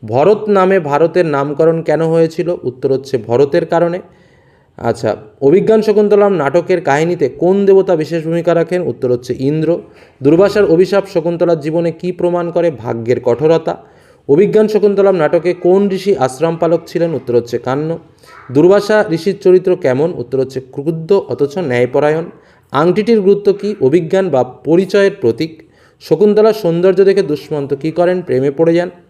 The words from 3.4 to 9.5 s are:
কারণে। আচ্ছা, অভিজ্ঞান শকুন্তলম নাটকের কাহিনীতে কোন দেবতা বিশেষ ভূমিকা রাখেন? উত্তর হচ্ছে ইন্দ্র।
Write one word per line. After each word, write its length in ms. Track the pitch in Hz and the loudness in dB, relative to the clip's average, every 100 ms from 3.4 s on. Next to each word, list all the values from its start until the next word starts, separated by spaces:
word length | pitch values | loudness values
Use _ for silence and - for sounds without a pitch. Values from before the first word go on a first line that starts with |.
| 139 139 160 | 2 0 0
কারণে। 340 | 165 170 180 - _ _ _ _ _ _ - | 0 0 -4 -12 _ _ _ _ _ _ -8
আচ্ছা, 400 | 117 113 117 104 - _ | -4 -2 -2 -4 -8 _
অভিজ্ঞান 420 | 135 180 175 220 | 2 2 4 2
শকুন্তলম 500 | 214 208 208 202 202 | 2 2 2 4 2
নাটকের 480 | 190 143 156 170 180 | 2 0 -2 0 -2
কাহিনীতে 480 | 156 139 165 175 143 | 0 0 0 0 -4
কোন 380 | - 170 196 196 | -2 0 2 4
দেবতা 300 | 190 190 175 | 4 4 0
বিশেষ 280 | 151 165 | -2 -4
ভূমিকা 300 | 156 170 165 | -4 -4 0
রাখেন? 280 | 170 160 180 | 0 0 -4
উত্তর 300 | 160 117 127 | -4 -4 -2
হচ্ছে 220 | 123 - 120 | -2 -4 -4
ইন্দ্র। 400 | 131 | -2